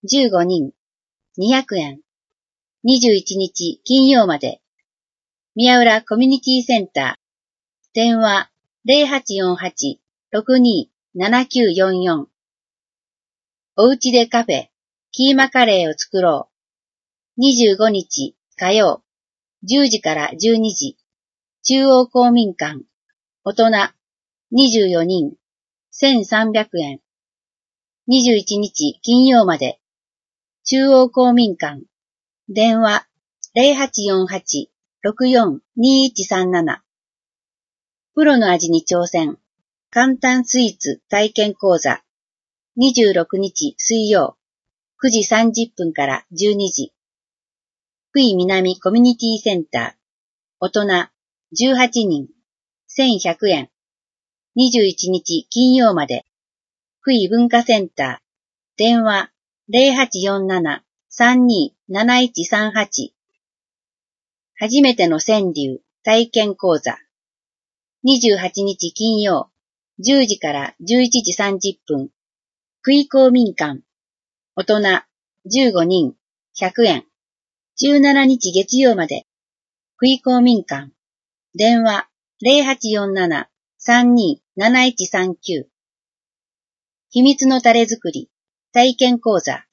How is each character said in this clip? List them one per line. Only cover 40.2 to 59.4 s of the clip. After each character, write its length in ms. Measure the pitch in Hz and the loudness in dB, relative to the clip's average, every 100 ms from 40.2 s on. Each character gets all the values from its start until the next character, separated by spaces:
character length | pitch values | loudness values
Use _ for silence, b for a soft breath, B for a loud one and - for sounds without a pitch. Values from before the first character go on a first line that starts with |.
| 254 254 | 0 -2
ス 160 | 240 254 | -2 0
イ 160 | 233 190 | -2 -4
ー 20 | |
ツ 240 | - - _ | -10 -10 _
体 220 | 202 214 | -2 -2
験 220 | 214 208 | -2 -4
講 240 | 196 196 170 | -2 0 0
座。 260 | 147 127 _ _ _ _ _ _ _ - | 0 -6 _ _ _ _ _ _ _ 0
二 180 | 262 | 0
十 200 | 254 214 | 2 2
六 240 | 175 165 190 | 2 -2 -4
日 380 | 196 - 147 - | -6 -6 -10 -6
水 320 | - 226 214 | -4 -2 0
曜、 280 | 202 139 - _ _ _ _ _ _ | 0 0 -6 _ _ _ _ _ _
九 80 | 269 | -2
時 140 | 226 | 0
三 300 | 202 214 233 | 0 0 0
十 140 | 220 233 _ | -2 -8 _
分 180 | 170 | -8
か 120 | 160 139 | -4 -6
ら 200 | 135 _ | -6 _
十 220 | 170 208 | -4 -2
二 180 | 202 196 | -2 -4
時。 220 | - 135 _ _ _ _ _ _ _ _ _ _ _ _ | -6 -10 _ _ _ _ _ _ _ _ _ _ _ _
福 100 | 277 | 0
井 160 | 254 185 | 2 2
南 440 | 180 190 185 185 | 0 0 -2 -2
コ 120 | 185 | -2
ミ 80 | 220 | 4
ュ 40 | |
ニ 140 | 247 233 | 2 2
テ 100 | 233 | -4
ィ 140 | 220 | -4
セ 140 | 220 185 | -4 -4
ン 100 | 156 | -4
タ 300 | 120 117 _ | -8 -8 _
ー。 40 | _ _ _ _ _ _ | _ _ _ _ _ _
大 100 | 185 | -4
人、 400 | 214 208 180 180 _ _ _ _ 165 | -4 0 -2 -4 _ _ _ _ -2
十 160 | 247 | 0
八 320 | 254 254 240 214 | 2 0 0 -2
人、 220 | 151 135 _ _ _ _ _ _ | -2 -6 _ _ _ _ _ _
千 300 | - 262 208 | -2 0 0
百 300 | 185 170 208 | -2 -4 -2
円。 200 | 165 131 _ _ _ _ _ _ _ _ - | -2 -4 _ _ _ _ _ _ _ _ 0
二 160 | 254 | 0
十 140 | 233 202 | 2 0
一 240 | - 180 | -2 -4
日 380 | 185 - 165 - | -4 -4 -8 -6
金 240 | 233 254 | 0 2
曜 200 | 254 233 | 4 4
ま 120 | 185 143 | 2 -4
で。 200 | 123 - _ _ _ _ _ _ _ | -8 -10 _ _ _ _ _ _ _
福 140 | - | -2
井 160 | 254 185 | 0 0
文 180 | 226 240 | 0 2
化 160 | 240 | 0
セ 160 | 240 226 | 0 -2
ン 80 | 185 | -2
タ 340 | - 135 123 _ _ _ _ _ - | -8 -8 -10 _ _ _ _ _ -2
ー。 0 | |
電 260 | 214 233 | 0 2
話、 280 | 220 202 - _ | 0 -2 -6 _